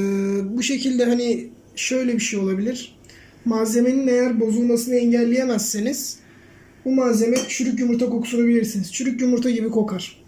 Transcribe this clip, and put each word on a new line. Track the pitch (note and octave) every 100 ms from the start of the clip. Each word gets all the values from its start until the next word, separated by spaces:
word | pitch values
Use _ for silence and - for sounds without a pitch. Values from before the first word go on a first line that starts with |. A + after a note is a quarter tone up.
| G3 G3 G3 G3 G3 A#3
bu |
şekilde | B3 C4+ C4 B3 A#3+
hani | A#3+ A#3+ A3+ - - - -
şöyle | - C4 B3
bir | A3+
şey | - G#3
olabilir. | F#3+ F#3+ A3 B3+ - - - - - - A#3+
Malzemenin | A3 A3 A#3+ B3 C4+ C4
eğer | B3 B3+ A3
bozulmasını | A3 A3 A#3+ A#3 B3+ B3
engelleyemezseniz | A#3 A#3+ A#3 B3+ B3+ G#3+ - G3+ A3+ D4 - - - - - - - - C4
bu | C4
malzeme | B3+ G#3+ A3+ B3+ -
çürük | - B3 -
yumurta | A#3+ A#3 B3
kokusunu | A#3 A#3 A#3+ A#3
bilirsiniz. | A#3 G#3+ G3+ -
Çürük | - C4 A#3+
yumurta | B3+ A#3+ B3
gibi | A3+ A3
kokar. | A3 G#3+ F#3 - -